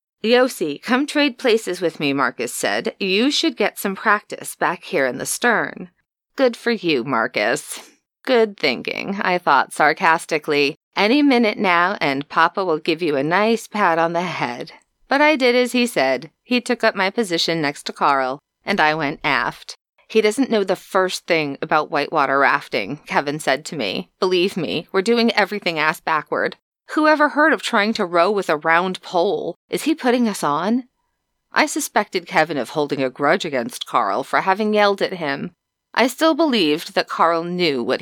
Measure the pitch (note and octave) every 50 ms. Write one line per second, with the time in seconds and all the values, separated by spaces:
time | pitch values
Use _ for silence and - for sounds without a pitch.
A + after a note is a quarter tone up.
0 | _ _ _ _ - A3 A#3+ B3 B3+ B3 - - F#3 D3+ C#3+ - - - B3 B3
1 | D4 C#4+ - D4+ C#4+ D4 A#3+ - - C4 G#3+ A3+ - F#3+ F3 F3 F#3 D#3+ D#3 -
2 | D#3+ C#3+ C#3 C#3 C3 A#2+ - - A2+ A#2+ - - - A2 G2+ A2+ A#2 - - -
3 | G3+ F#3+ F#3 G3+ A#3+ C#4+ C#4+ - - E4 A#3+ - G#3 F#3 - - - G3+ F#3+ -
4 | - A3+ G3+ G#3 - - - - - - - - E3 D3+ F3 F#3 - - F#3+ D#3+
5 | C3+ B2+ B2 - - - - - - A#3+ A3 F#3 C#3 - - - F3+ F3 _ _
6 | _ _ _ _ _ _ - - C4+ B3 A#3 - - A#3+ A#3 G3+ - E3+ D3+ B2
7 | A2+ C#3 B2+ A2+ A2+ G#2+ - A#2+ G#2 A2+ C3 D3+ - - - - - - _ _
8 | _ _ _ _ - - C4 A3+ A3+ G#3+ G3+ - - C4 A#3+ - - - - -
9 | - - G3 G3 - - F3+ F3+ - E3 C#3+ B2+ A2 - - - D#3 D3 D#3 -
10 | F#3+ E3 D#3+ E3 - - E3+ D3+ - - D3 C#3+ C#3+ C#3 D#3 _ _ _ - F3
11 | G3 G#3+ B3+ D4 D4 C#4+ B3+ A#3+ A#3+ G#3 - - G#3 F#3+ F3 E3+ F3 F3+ G#3 -
12 | - C#3+ C3+ C3+ C#3+ - - E3+ E3 E3+ - G#3 F#3+ F3+ D#3 D#3 - F3 D#3+ D#3+
13 | F3+ D#3 D3+ C3+ C3+ D#3 F3 F#3+ G#3+ A3+ A#3 A3 - - - G#3 G3+ F3 E3 E3
14 | E3 E3+ E3+ E3+ F3+ F3 D3+ C#3+ D#3+ A#2+ A#2+ C3+ - - - - _ _ _ _
15 | _ - C4+ C#4 D4+ D4+ D#4 B3 B3+ A#3+ A#3+ B3 B3 A#3+ - B3 A#3+ A#3 - E3+
16 | C3+ C3 C3 B2 D3+ D#3 _ _ _ - - - - - A#3+ - - A3 F3+ G3
17 | F#3+ F#3+ - - A3+ F3 E3+ E3 - - E3 E3 D3+ C#3+ D3+ - - - - -
18 | F#3+ D3+ C#3 C3+ C3 B2+ C3+ D3+ _ _ _ _ - - G3+ F#3 D#3 D3+ D#3 D#3+
19 | D#3 C#3 D#3+ - - D3+ C3+ B2+ A#2+ D3+ - - - - - _ _ _ _ _
20 | _ - - A3 G#3+ G#3+ G#3 - B3+ - A#3 G#3+ G3 F#3+ F#3 - - - - G3
21 | F#3 F3+ - - - - E3+ D#3+ D3+ C#3+ C#3 - - D#3+ E3+ D#3 D3+ - E3+ D3
22 | C#3+ - - D#3 C#3 C3+ C3+ C#3 C3+ B2 C3+ D3 - - - B2 G2+ F#2+ C#3 D3+
23 | - - F#3 E3+ C#3 C#3+ C#3+ D#3 - - C#3 C#3 D#3 - F3+ D3 A2 G2 - -
24 | F#3+ _ _ - G3+ F#3 F#3 F3+ F3 G3 - F#3 D3+ A2 - D#3 F3 _ - G3
25 | F#3+ A3 A#3 A#3+ A3+ A#3 - G#3 G3 F3+ G#3 G3+ - F3+ E3 D#3 D3 D#3 E3 -
26 | - E3 D#3+ D3+ D3 - D#3+ F2 G2 - - _ _ _ _ _ _ - - D#4+
27 | D4+ D#4 D#4 D4 D4 C#4+ - C#4 D4+ D#4+ C4 G3 - - - G#3+ G3+ A3 A3 -
28 | G3+ F3 F3 E3+ E3+ F#3 G#3+ G3 F#3 - D#3+ D3 D#3 E3 E3 E3+ F#3 F#3 F#3 -
29 | - - - F3 E3+ G#3 E3+ D3 - - F3 _ _ - - F3 - C#4+ D#4+ D#4
30 | - B3+ A#3 B3+ A#3+ A3 F#3+ - - D3+ C#3+ D#3 E3+ G#3 A#3+ C4 B3 _ _ _
31 | _ _ _ _ _ _ _ _ _ _ - F#3+ D4+ D4+ - D#4+ C#4+ - - A3+
32 | G#3 - - F#3 E3+ - F#3 E3+ D#3 D#3+ D#3 C#3 A#2 - - D#3 D3 C#3+ D3 C3+
33 | C3+ B2+ B2 - C#3+ D3 E3+ G#3 - E3 C#3 B2+ A#2 - - - - - - C3
34 | A2+ G2 G2 A2+ C3+ - - C#3 E3 F#3+ F#3+ G3+ A3 G#3+ G#3+ G#3 G#3 G3+ G3+ G3
35 | F#3 D3+ F#3+ F3 E3 C#3+ C#3 D3 E3+ F3 - _ _ _ _ _ _ _ - -
36 | A3+ C4 - - D#4 D#4+ D#4+ C4+ E4 D4+ A#3+ A3 E3+ D3+ D3+ E3+ - - - F#3
37 | E3 - - - F#3 E3 E3+ E3 E3+ F3 F3+ F3+ F3+ D#3+ C#3 B2 A#2 G#2 C3 -